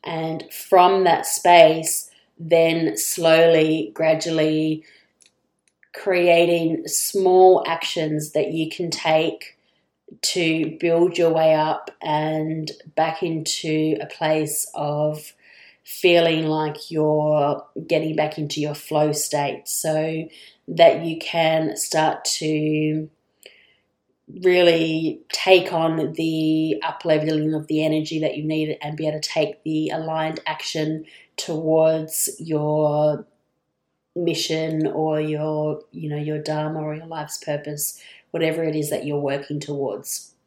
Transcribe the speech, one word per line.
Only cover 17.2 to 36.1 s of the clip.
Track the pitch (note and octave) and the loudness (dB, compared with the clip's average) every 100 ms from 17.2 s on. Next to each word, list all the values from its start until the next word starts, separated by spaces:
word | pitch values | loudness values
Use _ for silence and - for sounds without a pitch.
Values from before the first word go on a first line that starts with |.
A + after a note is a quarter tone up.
| D3+ D3+ C#3+ A3 - - D#3+ | 2 2 0 -2 -8 -14 -2
getting | D#3+ D#3+ | -2 0
back | D#3 D3+ D#3 | -2 -4 -4
into | D3 D3+ | -6 -4
your | D3 | -6
flow | D3 - D#3 D3+ | -6 -4 0 0
state, | D3 - D3 C#3+ - - | 0 -2 -2 -4 -6 -8
so | - D#3+ D#3 D#3 D#3+ - - - _ - | -6 -2 -2 -2 -6 -10 -16 -20 _ -12
that | E3 E3 - | 6 6 6
you | E3 D#3+ | -4 -6
can | - E3+ D#3+ D#3+ D#3+ - | -4 0 2 2 -2 -4
start | - D#3+ D#3 - | -4 0 0 -2
to | - - D#3 D3+ D3+ D3+ D#3 D#3 D#3 _ _ _ - _ _ _ _ _ _ _ _ F3+ | -6 -4 -2 -2 0 0 0 -2 -6 _ _ _ -20 _ _ _ _ _ _ _ _ 0
really | F3+ F3+ F3 E3 E3 D#3+ D#3+ - _ | 2 6 6 4 0 -2 -2 -6 _
take | - - F#3 E3+ | -6 6 6 6
on | E3 E3 D#3+ D#3+ | -2 0 0 -4
the | D#3+ D#3+ D#3+ D#3 D#3 D#3+ D#3+ | -2 -2 0 0 0 0 -2
up-leveling | - - E3+ D#3 D3+ D#3 D#3 | -6 -6 0 0 2 -2 -2
of | D#3 D3+ | -4 -4
the | D#3 | -2
energy | D#3 D#3 D#3 D#3+ | 0 -2 -4 -4
that | D3+ C#3+ | -4 -4
you | |
need | D3+ D#3 D#3 D3+ | -4 -4 -4 -6
and | D3+ D#3 | -10 -6
be | D#3 | -6
able | D3+ | -6
to | D3+ | -6
take | - D3+ - | -2 -4 -4
the | - D#3 D#3 | -6 -4 -4
aligned | D#3+ D#3+ D#3+ D#3+ D#3 | -4 -6 -4 -4 -6
action | - D#3 - D#3 D#3 D#3 D#3 - _ - | -8 -8 -8 -4 -4 -4 -10 -20 _ -14
towards | - D#3 D#3+ D#3+ D#3+ D#3+ D#3 - - - | -8 -4 0 4 4 2 -4 -6 -6 -6
your | E3 D3+ D3+ D3+ D3+ D3+ D3+ C#3+ - _ _ _ _ _ _ _ _ - | -6 -4 -2 0 0 2 0 0 -8 _ _ _ _ _ _ _ _ -4
mission | E3+ E3 - D#3+ D#3+ D#3 D3+ | -2 -2 -4 -4 -2 -2 -2
or | D#3 D#3 D#3 | -2 -2 -2
your, | D3+ D3+ D#3 D3+ D3+ - - | -2 -4 -4 -2 -4 -6 -10
you | - | -12
know, | D#3 | -8